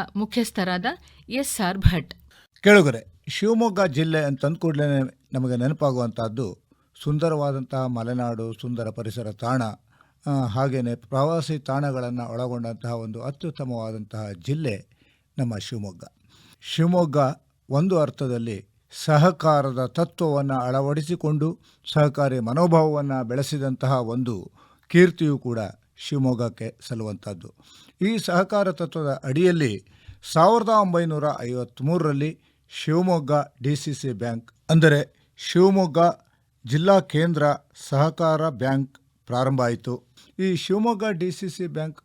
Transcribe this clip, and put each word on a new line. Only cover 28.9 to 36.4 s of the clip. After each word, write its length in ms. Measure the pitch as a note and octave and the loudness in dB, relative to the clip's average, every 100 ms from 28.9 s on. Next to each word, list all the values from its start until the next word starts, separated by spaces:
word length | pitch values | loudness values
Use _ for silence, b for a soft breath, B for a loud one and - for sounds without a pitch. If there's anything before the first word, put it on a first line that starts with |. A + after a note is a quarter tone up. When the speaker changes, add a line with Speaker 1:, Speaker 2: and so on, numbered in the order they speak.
| E3+ D3 C3+ | -4 -4 -4
Speaker 2:
ಅಡಿಯಲ್ಲಿ 600 | C#3 C#3 F3+ F3 C3+ G2+ - b b b - | -2 2 4 4 2 -2 -8 b b b -2
ಸಾವಿರದ 360 | E3 F3 A#3 G#3+ | 4 6 6 4
ಒಂಬೈನೂರ 560 | A3 F#3+ E3+ E3+ D3+ D3 - | 4 4 2 0 -2 -2 -4
ಐವತ್ಮೂರರಲ್ಲಿ 1000 | A#2+ B2 B2 - C3 F3 D#3 C#3 D3+ - _ _ _ | -6 -6 -8 -6 -2 0 0 0 -2 -6 _ _ _
ಶಿವಮೊಗ್ಗ 640 | - - D#3+ F#3 E3+ C#3 D3 C#3+ - | -10 -2 0 2 0 2 0 0 -4
ಡಿ 140 | B2 D3 | -4 -4
ಸಿ 180 | D#3 | -4
ಸಿ 180 | C#3 C#3 | -6 -6
ಬ್ಯಾಂಕ್, 400 | G#2+ A#2+ A#2 - _ - | -6 -6 -6 -10 _ 2
ಅಂದರೆ 580 | D#3+ D#3 D3 D3 _ _ - | 6 6 6 0 _ _ -14
ಶಿವಮೊಗ್ಗ 640 | - F3 F#3+ G3 F3+ D3 E3+ - _ _ | -2 4 6 6 2 2 2 2 _ _